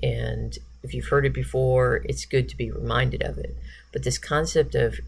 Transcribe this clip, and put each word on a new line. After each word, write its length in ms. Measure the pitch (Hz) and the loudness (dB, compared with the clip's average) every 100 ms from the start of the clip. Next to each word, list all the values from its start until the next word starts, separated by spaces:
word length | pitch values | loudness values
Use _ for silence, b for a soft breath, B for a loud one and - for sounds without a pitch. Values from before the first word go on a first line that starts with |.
and 560 | 120 117 117 - 58 - - - | -2 0 -2 -2 -4 -6 -14 -14
if 120 | - | -8
you've 160 | 123 - | -6 2
heard 160 | 143 139 | 2 4
it 80 | |
before, 640 | 131 131 131 131 127 123 123 - | 0 -2 2 4 4 4 2 -2
it's 180 | 131 | -6
good 240 | - 131 127 | 0 0 0
to 80 | - | -4
be 160 | 113 | -4
reminded 500 | - 117 120 127 - | -4 0 2 2 0
of 160 | - - | -4 -4
it. 160 | - - B B B | -6 -8 B B B
But 120 | 123 | -4
this 140 | 127 123 | -2 -2
concept 580 | - 151 165 165 139 131 | 0 0 2 2 2 2
of 260 | 117 - | 0 0